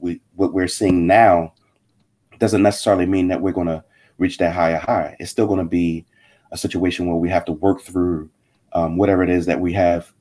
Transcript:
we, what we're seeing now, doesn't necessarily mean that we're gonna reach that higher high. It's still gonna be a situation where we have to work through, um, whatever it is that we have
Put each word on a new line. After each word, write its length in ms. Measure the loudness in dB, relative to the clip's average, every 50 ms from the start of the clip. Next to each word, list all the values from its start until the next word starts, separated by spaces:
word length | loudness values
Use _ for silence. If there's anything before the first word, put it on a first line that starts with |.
we, 200 | -6 -8 -8 -10 _ _ _
what 180 | -4 -2 -2 -2
we're 140 | -2 -2
seeing 380 | -4 -4 -2 0 0 2 2 4
now, 480 | 4 6 6 6 6 6 4 2 -2 -10 _ _ _ _ _ _ _ _ _ _ _ _ _ _ _ -4 -2
doesn't 240 | 0 2 2 4 2
necessarily 420 | 2 2 0 0 2 2 2 2
mean 220 | 2 2 0 0
that 140 | 0 0 -2
we're 100 | -2 -2
gonna 320 | -2 -2 -2 -4 -4 -6 -10 _ _ _ _ _ _
reach 220 | -4 -4 -2 0 0
that 160 | -2 0 0
higher 220 | 0 0 0 0
high. 380 | -2 -2 -2 -2 -2 -2 -6 -8 -12
It's 100 | -14 -6
still 160 | -2 -2 0
gonna 200 | 0 0 -2 -2
be 400 | -2 0 0 0 0 -2 -6 -8 _ _ _ _ _ _ _ _ -16
a 60 | -10
situation 480 | -8 -6 -6 -4 -2 -2 -2 -2 -2 -2
where 120 | -2 -2
we 120 | -2 0 0
have 160 | -2 -2 -2
to 60 | -4
work 300 | -4 -2 0 0 0 -2
through, 500 | -6 -6 -4 -2 -2 -2 -2 -4 -8 -12 _ _ _ _ _ _ _ _ -4
um, 240 | -4 -2 -2 0
whatever 240 | 0 2 2 2 2
it 80 | 2 2
is 160 | 2 0 0
that 140 | 0 -2 -2
we 140 | -2 -2 0
have 380 | 2 2 2 2 0 -4 -10 _ _